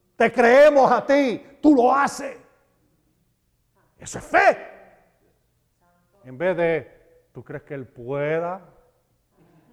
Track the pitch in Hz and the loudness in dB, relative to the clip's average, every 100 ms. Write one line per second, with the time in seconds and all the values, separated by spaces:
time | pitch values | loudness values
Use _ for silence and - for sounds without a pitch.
0 | _ - 226 233 233 262 302 294 247 240 | _ -2 -2 2 4 6 6 6 2 2
1 | - 277 277 185 - _ 294 277 240 277 | 0 0 0 -4 -10 _ 2 4 2 0
2 | 277 - 277 - _ _ _ _ _ _ | -2 -6 -14 -18 _ _ _ _ _ _
3 | _ _ _ _ _ _ _ _ _ _ | _ _ _ _ _ _ _ _ _ _
4 | - - - 320 392 247 - - - _ | -18 -18 -4 0 2 0 -4 -20 -20 _
5 | _ _ _ _ _ _ _ _ _ _ | _ _ _ _ _ _ _ _ _ _
6 | _ _ 127 127 175 175 170 160 - _ | _ _ -20 -6 -4 -2 -2 -2 -8 _
7 | _ _ _ - - 143 - 139 117 - | _ _ _ -20 -18 -18 -14 -16 -16 -16
8 | 120 139 147 160 175 190 180 _ _ _ | -10 -6 -4 -4 -6 -10 -16 _ _ _
9 | _ _ _ _ 160 156 _ | _ _ _ _ _ _ _